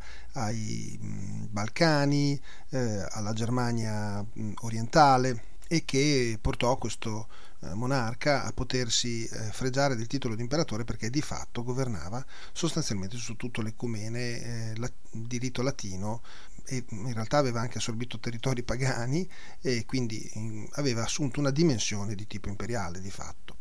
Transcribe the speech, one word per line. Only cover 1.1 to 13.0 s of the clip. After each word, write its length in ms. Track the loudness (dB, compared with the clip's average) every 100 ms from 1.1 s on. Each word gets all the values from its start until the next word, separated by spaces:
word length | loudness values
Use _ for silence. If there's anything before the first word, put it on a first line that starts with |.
| -2 -2 -2 -2
Balcani, 880 | -2 -2 4 4 6 4 4 4 2 -2 -4 -2
eh, 340 | 0 0 0 -2
alla 220 | -2 -2
Germania, 840 | 0 0 2 2 0 0 0 0 -2 -2 -2
mm, 140 | -2 -2
orientale, 840 | -2 -2 4 8 8 8 4 0 -4 -4 0
e 180 | 0 2
che 540 | 2 4 4 2 0
portò 340 | 0 2 2 2
questo, 500 | 0 -2 -2 -2 -2 -4 -4 -4
eh, 100 | -2
monarca 720 | 0 2 2 0 0 2 2
a 80 | 2
potersi, 720 | 0 0 0 2 0 0 0 -2
eh, 260 | -2 -4
fregiare 440 | -2 0 4 4 2
del 120 | 0
titolo 280 | 0 0 0
di 60 |
imperatore, 420 | 0 0 0 0
perché 260 | -2 -2 0
di 120 | 0
fatto 420 | 0 -2 -2 -2
governava 600 | 0 0 0 -2 -2 -4 -4 -4 -4
sostanzialmente 680 | -2 0 0 0 0